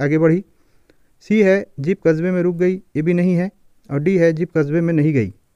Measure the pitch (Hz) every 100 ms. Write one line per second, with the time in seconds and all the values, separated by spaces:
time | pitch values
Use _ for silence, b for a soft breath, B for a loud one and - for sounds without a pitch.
0 | 139 156 160 170 - _ _ _ _ _
1 | _ _ - 214 196 196 208 - 139 196
2 | 165 160 175 180 175 170 180 185 - 143
3 | 160 175 180 175 185 - _ _ - 143
4 | 151 190 165 160 - 165 143 160 170 165
5 | 151 143 101 - _